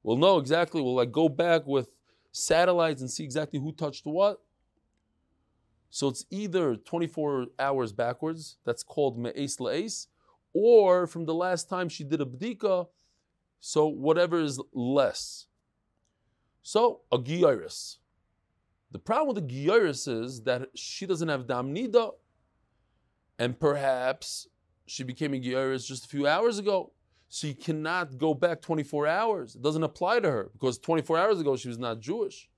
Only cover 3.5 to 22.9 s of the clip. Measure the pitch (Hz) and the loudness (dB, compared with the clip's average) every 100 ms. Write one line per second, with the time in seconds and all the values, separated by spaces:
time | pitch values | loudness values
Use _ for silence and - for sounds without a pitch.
3.5 | 147 147 156 151 135 151 160 202 190 _ | -4 -6 -6 -6 -6 -6 2 2 0 _
4.5 | _ _ _ _ _ _ _ _ _ _ | _ _ _ _ _ _ _ _ _ _
5.5 | _ _ _ _ - 139 127 - 190 208 | _ _ _ _ -2 -2 -2 -10 -8 -2
6.5 | 180 156 113 - 170 165 160 151 135 123 | 0 0 -2 -4 -4 -4 -2 -2 -2 -4
7.5 | - 135 139 117 101 117 123 156 165 147 | -4 -2 0 -2 -2 -4 -2 -6 -8 -14
8.5 | - - 120 - - 139 117 120 - 139 | -10 -6 -6 -4 0 0 0 -8 -6 -6
9.5 | - 123 139 220 - - _ _ _ _ | -4 -4 -4 -4 -10 -12 _ _ _ _
10.5 | 170 220 233 190 180 175 170 160 165 180 | 2 8 8 8 4 2 -4 -4 -2 0
11.5 | 175 - 185 175 - 143 160 131 127 220 | -2 -4 -4 -4 -6 -4 -2 -2 -6 -8
12.5 | 208 208 185 175 _ _ _ _ _ _ | -4 0 0 -2 _ _ _ _ _ _
13.5 | _ - 156 151 147 143 160 175 170 151 | _ -2 2 2 0 2 4 4 2 0
14.5 | 131 - 131 123 139 120 - - - - | -4 -8 -4 0 2 2 0 -12 -16 -20
15.5 | _ _ _ _ _ _ _ _ _ _ | _ _ _ _ _ _ _ _ _ _
16.5 | _ - 208 233 - _ 127 120 170 165 | _ -2 2 2 0 _ -2 0 4 4
17.5 | 117 78 - - - _ _ _ _ _ | 4 -4 -12 -14 -16 _ _ _ _ _
18.5 | _ _ _ _ - - 240 302 208 147 | _ _ _ _ -16 -2 0 2 -2 -4
19.5 | 131 147 226 185 131 - 113 123 127 113 | -2 4 4 4 0 -4 -4 -6 -4 -2
20.5 | 123 131 - - - 190 170 165 139 123 | -2 -4 -12 -12 -10 -4 -2 -2 -4 -2
21.5 | 123 131 160 247 233 226 - _ _ _ | -2 -2 -4 2 2 2 -8 _ _ _
22.5 | _ _ _ _ | _ _ _ _